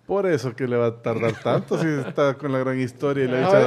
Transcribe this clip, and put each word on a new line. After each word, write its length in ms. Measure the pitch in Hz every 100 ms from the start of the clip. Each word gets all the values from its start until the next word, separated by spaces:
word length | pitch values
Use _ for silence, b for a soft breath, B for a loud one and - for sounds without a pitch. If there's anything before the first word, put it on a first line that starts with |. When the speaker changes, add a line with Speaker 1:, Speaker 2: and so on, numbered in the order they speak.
| -
Speaker 1:
Por 200 | 196 190
eso 300 | 147 127 117
que 100 | 131
le 100 | 120
va 100 | 117
a 160 | 117
tardar 320 | 117 113 113 110
tanto 340 | 120 139 - 170
si 60 | 160
está 480 | 147 127 - 143
con 160 | 135 143
la 80 | 131
gran 220 | 131 131
historia 460 | 127 - 147 139 127
y 20 |
la 100 | 127
Speaker 2:
How, 60 |
Speaker 1:
dicha 140 | 185 202